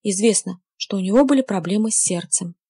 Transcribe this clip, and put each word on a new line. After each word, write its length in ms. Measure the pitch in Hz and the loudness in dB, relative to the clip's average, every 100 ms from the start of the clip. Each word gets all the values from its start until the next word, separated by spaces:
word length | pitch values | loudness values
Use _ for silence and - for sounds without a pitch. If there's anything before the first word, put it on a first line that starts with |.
Известно, 580 | 208 190 226 196 185 185 _ _ | -4 2 2 2 -4 -14 _ _
что 220 | - 196 | -8 -4
у 20 | |
него 240 | 185 226 | 2 4
были 200 | 277 277 | 4 2
проблемы 480 | 262 190 165 202 220 | 0 -4 -2 -2 0
с 60 | - | -2
сердцем. 580 | - 175 170 - 175 170 | -2 -4 -2 -4 -4 -14